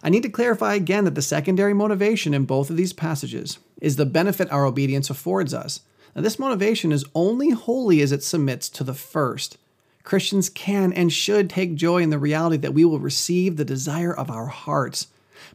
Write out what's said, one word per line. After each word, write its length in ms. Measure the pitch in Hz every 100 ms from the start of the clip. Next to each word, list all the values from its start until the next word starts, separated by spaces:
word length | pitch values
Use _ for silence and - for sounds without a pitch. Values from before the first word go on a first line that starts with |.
I 60 | 151
need 140 | 202
to 60 | 233
clarify 460 | 202 240 226 214
again 300 | 202 165 202
that 100 | 190
the 80 | 143
secondary 520 | 139 147 147 190 202
motivation 580 | 202 208 196 208 220 156
in 120 | 139
both 260 | 135 135 143
of 60 | 165
these 160 | 185
passages 680 | - 160 147 127 117 - - _ -
is 160 | 151 139
the 100 | 139
benefit 440 | 160 190 190 185
our 120 | 143
obedience 460 | 139 127 135 139 139
affords 420 | 135 170 190 151
us. 280 | 123 - - - _ _
Now, 80 | -
this 160 | 208 220
motivation 540 | 269 214 202 226 170
is 120 | 147 135
only 360 | 160 180 240 302
holy 500 | 226 - 262 233 160
as 120 | 143
it 100 | 139
submits 460 | - 170 139 123 -
to 140 | -
the 100 | 131
first. 640 | 135 - 156 135 139 - - _ _ _ _
Christians 440 | - 196 - 196 185
can 440 | - - 202 185
and 200 | 180 175
should 380 | - - 208 190
take 240 | 185 185
joy 280 | 151 165 175
in 80 | 160
the 80 | 151
reality 380 | 147 156 165 156
that 140 | 143
we 120 | 139
will 140 | 170 147
receive 580 | 139 - - 180 185 156
the 80 |
desire 500 | 135 135 135 156 175
of 160 | 170 131
our 160 | 113 120
hearts. 640 | - - 151 123 - - _ _ - -